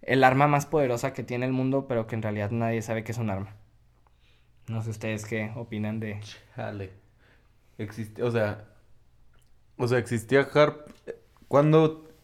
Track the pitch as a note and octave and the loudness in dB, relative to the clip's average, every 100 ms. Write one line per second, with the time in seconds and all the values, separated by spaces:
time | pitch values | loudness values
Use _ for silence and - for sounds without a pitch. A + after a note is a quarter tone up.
0 | - C3 C3 C3 D3 C#3+ C#3+ D#3 C3+ A#2 | 0 4 6 6 4 4 2 0 0 0
1 | C3+ C3+ A#2+ B2 B2+ C3 C3 C3+ C3+ A#2 | -4 -6 -6 -4 -2 0 0 -2 -2 -4
2 | A2 A2+ A2 G#2 G#2 A#2 A#2 A2+ G#2+ A2+ | -2 -4 -4 -2 -2 -2 -2 -2 -4 -6
3 | A2 A2+ A2 F#2+ G2+ - - _ _ _ | -6 -6 -4 -4 -8 -14 -20 _ _ _
4 | _ _ _ _ _ _ - A2+ A2+ G#2+ | _ _ _ _ _ _ -10 -8 -6 -6
5 | A2 G#2+ - A2+ G#2+ A#2 A#2 G#2+ G#2+ A2 | -6 -6 -6 -6 -6 -8 -10 -6 -4 -4
6 | G#2+ G#2 G#2 - - - A2 G#2 F#2+ - | -6 -8 -12 -18 -18 -10 -10 -8 -10 -14
7 | _ _ _ _ _ _ _ - G#2 A2 | _ _ _ _ _ _ _ -12 -10 -8
8 | G#2 - A#2+ A2+ G#2 G#2 - - _ - | -12 -4 -2 0 0 -2 -12 -20 _ -20
9 | _ _ - - _ - _ - B2 B2 | _ _ -20 -20 _ -20 _ -4 0 0
10 | - A#2+ G#2+ C3+ C3+ D3 D3+ - - - | 0 -4 2 2 4 4 4 2 -14 -20
11 | - - _ _ - C3 D3+ D#3 D#3 D#3 | -18 -18 _ _ 2 4 8 8 6 2
12 | - - | -12 -20